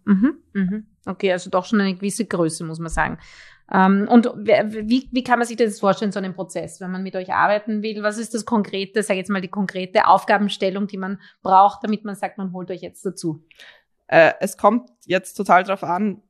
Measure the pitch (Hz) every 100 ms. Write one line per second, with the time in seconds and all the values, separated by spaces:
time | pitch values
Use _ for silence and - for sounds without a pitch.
0 | 208 196 269 - _ 202 185 214 - _
1 | 190 180 196 180 180 - 180 214 196 180
2 | 202 - 196 175 165 165 165 160 165 165
3 | 156 160 - - - _ - 190 190 196
4 | 208 240 240 - 214 175 214 220 214 262
5 | - 247 247 240 233 226 220 214 196 190
6 | 208 196 190 185 185 180 165 - 185 185
7 | 190 185 185 - 175 208 226 214 220 214
8 | 208 214 220 220 - 220 185 196 196 220
9 | 208 185 185 196 185 208 185 185 185 202
10 | - 196 - 202 202 - 190 196 202 190
11 | 190 196 - _ 190 190 202 - 214 208
12 | 208 190 190 - 190 185 180 175 175 -
13 | 190 175 165 151 _ _ - _ _ _
14 | - 165 156 - 190 - 208 240 - _
15 | - 185 - - 196 180 190 196 160 180
16 | 208 185